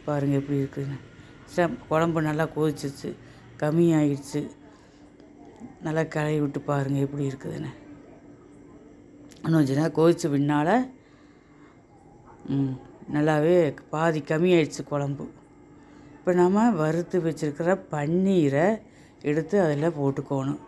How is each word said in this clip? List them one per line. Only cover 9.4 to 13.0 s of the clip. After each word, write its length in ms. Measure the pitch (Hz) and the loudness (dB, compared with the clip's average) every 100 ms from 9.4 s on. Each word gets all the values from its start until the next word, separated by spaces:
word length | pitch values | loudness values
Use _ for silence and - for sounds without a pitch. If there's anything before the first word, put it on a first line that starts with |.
இன்னும் 200 | - 165 | 0 2
கொஞ்ச 100 | 135 | 2
நேரம் 200 | 135 160 | 2 0
கொதிச்ச 440 | 160 165 170 165 143 | 4 4 4 0 0
பின்னால, 500 | 143 147 156 233 262 - - - - - - - - - _ - - - - - - | 2 2 2 0 0 -10 -20 -20 -20 -20 -20 -20 -20 -20 _ -20 -20 -20 -20 -20 -6
ம், 300 | 139 135 127 - - | -2 -2 -6 -14 -20